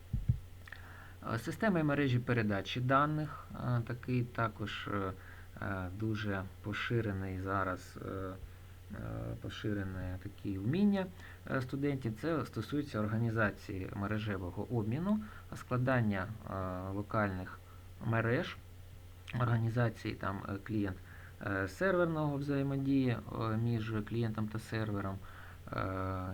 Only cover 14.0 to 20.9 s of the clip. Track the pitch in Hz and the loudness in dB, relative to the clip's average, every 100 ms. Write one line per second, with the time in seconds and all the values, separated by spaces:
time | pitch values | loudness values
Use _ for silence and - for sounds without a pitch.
14 | 98 107 107 98 87 101 101 120 104 135 | 0 0 0 -2 -2 -4 0 0 2 2
15 | 185 214 214 - - - - 127 127 127 | 2 2 0 -10 -12 -10 -2 2 4 4
16 | 110 98 101 107 - 95 92 92 92 98 | 4 2 -2 -6 -4 -2 -2 -2 -2 -4
17 | 101 110 101 92 92 - - - - - | 0 2 2 0 -6 -10 -14 -16 -14 -6
18 | 120 113 113 131 185 - - - - - | 0 2 4 2 0 -6 -12 -14 -14 -14
19 | - - - 123 120 117 113 117 117 107 | -16 -14 -4 0 4 4 4 4 2 0
20 | 107 110 95 98 - 98 - 107 98 | -6 -2 -2 -2 -2 -4 0 2 2